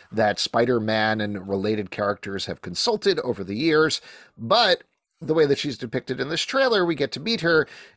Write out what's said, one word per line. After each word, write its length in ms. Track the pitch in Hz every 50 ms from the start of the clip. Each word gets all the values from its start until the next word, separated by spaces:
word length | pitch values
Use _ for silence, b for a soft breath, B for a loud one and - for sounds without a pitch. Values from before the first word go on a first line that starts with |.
| B B
that 260 | - 110 107 104 101
Spider-Man 840 | - - - - 120 120 123 123 113 107 110 110 110 107 110 110 110
and 260 | 104 104 101 95 92
related 440 | 98 98 98 98 107 110 107 98 90
characters 540 | - - 104 101 104 - - 101 98 92 -
have 140 | 95 80 -
consulted 560 | - 87 87 - - 240 214 208 - 196 175 151
over 240 | - 123 110 98 92
the 100 | 92 101
years. 460 | 113 160 165 151 156 160 151 - B B B B B B B B
But 460 | - 113 113 202 240 226 - - - - _ _ _ _ _ _ _
the 120 | 160 156 156
way 120 | 165 151
that 120 | 139 139
she's 200 | - - 147 117
depicted 420 | - 127 110 - 123 - - 131 123
in 80 | 131 147
this 140 | 175 - -
trailer, 420 | - - 269 269 247 226 196 175
we 100 | 170 160
get 180 | 123 139 - -
to 60 | -
meet 200 | 156 226 226 123
her, 240 | 165 170 165 156 - B B B B B B